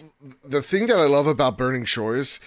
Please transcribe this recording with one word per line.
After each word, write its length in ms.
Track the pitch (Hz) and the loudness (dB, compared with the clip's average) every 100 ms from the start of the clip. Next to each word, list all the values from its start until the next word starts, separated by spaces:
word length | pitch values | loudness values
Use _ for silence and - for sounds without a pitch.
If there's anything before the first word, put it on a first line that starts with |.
| 156 _ 143 - | -20 _ -20 -20
the 180 | 135 143 | -4 -4
thing 240 | - 196 233 | 0 0 2
that 100 | 202 | 4
I 60 | |
love 220 | 143 143 147 | 4 4 2
about 280 | 131 131 104 | 2 0 0
Burning 280 | 127 127 | -4 -4
Shores 540 | 113 117 107 127 139 - | -4 -4 -2 -2 -4 -8